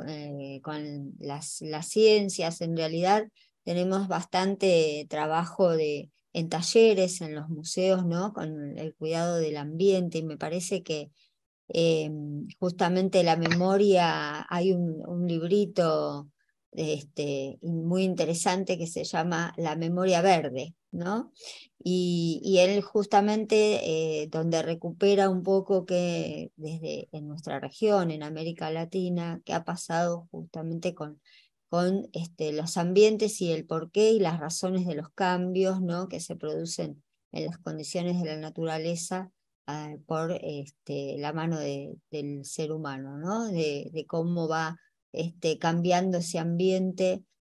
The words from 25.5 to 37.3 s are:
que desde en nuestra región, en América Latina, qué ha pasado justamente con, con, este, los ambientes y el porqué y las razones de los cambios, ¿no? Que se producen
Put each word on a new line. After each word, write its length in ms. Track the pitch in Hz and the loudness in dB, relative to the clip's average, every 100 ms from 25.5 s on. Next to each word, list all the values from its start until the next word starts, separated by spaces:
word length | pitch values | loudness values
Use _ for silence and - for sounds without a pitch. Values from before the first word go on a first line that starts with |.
| 190 190 196 180 | 2 4 0 2
que 680 | 180 175 170 160 151 165 - | 0 0 -2 -4 -6 -10 -12
desde 520 | 156 160 160 147 - | -10 -8 -8 -8 -10
en 160 | 156 151 | -12 -12
nuestra 300 | 156 156 143 | -12 -8 -8
región, 500 | 135 - 214 202 170 | -8 -2 2 4 2
en 120 | 156 | -2
América 480 | 151 156 160 170 156 | -6 -6 -6 -6 -6
Latina, 680 | 160 165 190 180 175 170 170 | -4 -4 -4 -2 -2 -4 -8
qué 80 | - | -6
ha 120 | 170 | -6
pasado 640 | 170 185 - 165 175 170 170 | -4 -8 -4 0 0 -2 -8
justamente 640 | - 160 165 165 165 180 | -14 -12 -8 -6 -4 -4
con, 260 | 170 151 151 _ - _ _ _ | -6 -10 -12 _ -20 _ _ _
con, 400 | 170 180 196 - | 0 2 0 -4
este, 400 | 165 170 - 156 | -8 -10 -6 -4
los 240 | 151 165 190 | -4 -4 -2
ambientes 640 | 175 185 214 214 214 208 | 2 6 6 6 0 -2
y 120 | 175 | -2
el 120 | 160 | -2
porqué 460 | 160 160 165 202 220 | -2 -6 -2 2 4
y 80 | 226 | 6
las 220 | 175 165 | 4 0
razones 460 | 151 - 185 185 175 | -4 -4 -2 -2 -2
de 80 | 151 | -4
los 120 | 165 | -8
cambios, 720 | - 185 180 180 185 190 190 | -2 0 0 0 2 2 2
¿no? 280 | 180 175 185 | -2 -2 -4
Que 100 | 170 | -8
se 140 | 170 165 | -10 -8
producen 640 | 151 160 165 165 160 143 _ _ _ | -6 -6 -6 -6 -8 -10 _ _ _